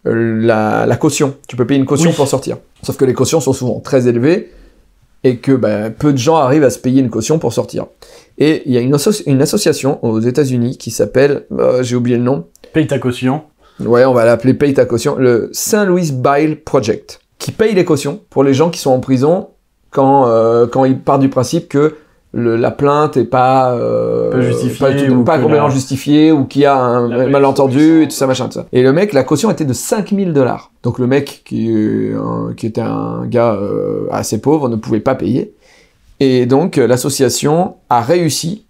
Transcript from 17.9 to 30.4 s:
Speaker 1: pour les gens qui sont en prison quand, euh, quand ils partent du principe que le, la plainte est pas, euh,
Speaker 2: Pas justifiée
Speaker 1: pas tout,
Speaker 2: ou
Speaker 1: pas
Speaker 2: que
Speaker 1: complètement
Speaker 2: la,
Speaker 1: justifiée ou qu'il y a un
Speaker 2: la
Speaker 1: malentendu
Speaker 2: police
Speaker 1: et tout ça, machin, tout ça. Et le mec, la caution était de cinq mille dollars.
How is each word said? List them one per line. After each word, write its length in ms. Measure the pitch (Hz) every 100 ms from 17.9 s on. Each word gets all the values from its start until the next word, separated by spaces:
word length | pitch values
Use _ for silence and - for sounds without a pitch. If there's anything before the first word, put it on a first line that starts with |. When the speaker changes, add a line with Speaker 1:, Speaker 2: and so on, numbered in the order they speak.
| 143 143 143 _
Speaker 1:
pour 120 | 131
les 120 | 139
gens 160 | 131 170
qui 80 | 170
sont 100 | 139
en 100 | 127
prison 480 | 127 127 143 185 190 _ _ _ _
quand, 360 | - 135 139 123
euh, 380 | 113 113 117 120
quand 200 | 131 131
ils 120 | 131
partent 220 | - 139
du 80 | 135
principe 400 | 131 123 170 -
que 280 | 143 151 - _ _ _
le, 240 | - 117 113
la 140 | 120
plainte 480 | - 143 147 151 139
est 80 | 113
pas, 460 | 127 127 131 127
euh, 560 | 120 117 117 117 117 113
Speaker 2:
Pas 100 | 127
justifiée 460 | 123 120 123 117 135
Speaker 1:
pas 60 |
tout, 180 | 139 135
Speaker 2:
ou 120 | 127
Speaker 1:
pas 120 | 120 160
Speaker 2:
que 60 |
Speaker 1:
complètement 260 | 139 151 147
Speaker 2:
la, 60 |
Speaker 1:
justifiée 580 | 135 127 131 143 147 156
ou 120 | 156 127
qu'il 160 | 139
y 20 |
a 100 | 143
un 320 | 135 123 120 120
Speaker 2:
la 180 | 120 131
Speaker 1:
malentendu 480 | 139 139 135 135 127
Speaker 2:
police 280 | 156 160
Speaker 1:
et 40 | 151
tout 60 |
ça, 120 | - 135
machin, 200 | 123 117
tout 60 |
ça. 140 | - -
Et 100 | 127
le 120 | 131
mec, 180 | 147 208
la 120 | 135
caution 260 | 131 151 220
était 160 | 175 147
de 80 |
cinq 360 | 120 - 220 190
mille 220 | 196 185
dollars. 380 | 143